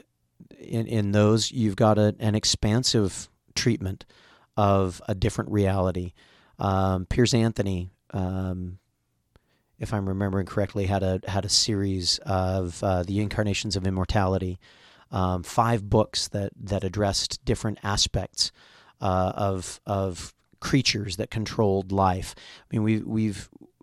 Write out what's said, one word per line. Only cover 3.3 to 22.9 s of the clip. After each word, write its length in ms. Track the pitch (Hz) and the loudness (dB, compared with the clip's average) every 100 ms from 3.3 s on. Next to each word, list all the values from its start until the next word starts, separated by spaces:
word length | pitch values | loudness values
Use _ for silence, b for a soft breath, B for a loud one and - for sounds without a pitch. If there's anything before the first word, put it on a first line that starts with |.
| _ _ | _ _
treatment 500 | - 123 - 95 - - b b b b - | -2 0 0 -2 -8 -14 b b b b 2
of 440 | 101 98 95 87 - | 4 4 2 -4 -6
a 60 | |
different 360 | 95 110 - - | -2 -2 -2 -2
reality. 640 | 104 95 98 92 90 90 b b b b - | 2 2 2 0 -2 -6 b b b b -4
Um, 480 | 98 95 95 92 92 | 0 2 2 0 0
Piers 260 | - 117 | 2 4
Anthony, 600 | 117 113 - 98 90 90 - _ | 4 2 0 -2 -4 -6 -14 _
um, 680 | 101 92 95 95 92 90 92 _ _ _ _ _ _ _ _ _ _ | -4 -2 -2 -4 -6 -8 -12 _ _ _ _ _ _ _ _ _ _
if 160 | - | -6
I'm 140 | 104 95 | -2 -2
remembering 380 | 95 101 98 92 | -2 0 0 -2
correctly, 400 | - 98 101 95 | -2 -2 -2 0
had 160 | 98 | 0
a, 180 | 95 92 - | 2 0 -2
had 180 | 98 | -4
a 40 | 98 | 0
series 680 | - - 101 98 95 87 - - | 0 0 0 0 -2 -2 -4 -2
of, 560 | 95 92 95 87 - | 0 0 0 -2 -2
uh, 180 | 101 92 | 0 0
the 160 | 90 101 | 0 -2
Incarnations 560 | 104 - 104 98 110 98 | -2 -2 -2 -2 -4 -2
of 100 | 92 | -2
Immortality, 720 | 92 90 110 95 95 92 92 b b b b b | -2 0 0 2 0 -2 -8 b b b b b
um, 320 | 98 92 92 | -2 0 -2
five 460 | 87 - 113 117 101 | -2 0 2 0 2
books 400 | 107 107 - - | 2 2 -2 -4
that, 240 | 101 98 - | -4 -6 -8
that 240 | 104 98 | -4 -2
addressed 580 | 95 98 98 - - - | -2 0 0 0 -4 -6
different 340 | - 107 110 101 | -4 -2 -2 -4
aspects, 720 | 101 101 - 98 92 - - b b b b _ | -4 -2 0 -2 -6 -4 -4 b b b b _
uh, 320 | 98 92 92 | 0 2 0
of, 460 | - 101 95 - - - | 0 -2 -2 -6 -12 -4
of 480 | 98 95 85 - - _ _ | -2 -2 -6 -14 -20 _ _
creatures 560 | - 139 - 107 104 90 | 0 2 2 -2 -4 -6
that 140 | 110 | -4
controlled 600 | 113 104 - 104 98 95 | -4 -4 0 2 2 0
life. 440 | 98 95 92 90 - | 2 2 2 -4 -12
I 360 | - - _ 117 | -20 -20 _ -2
mean, 60 | |
we, 160 | 107 | 2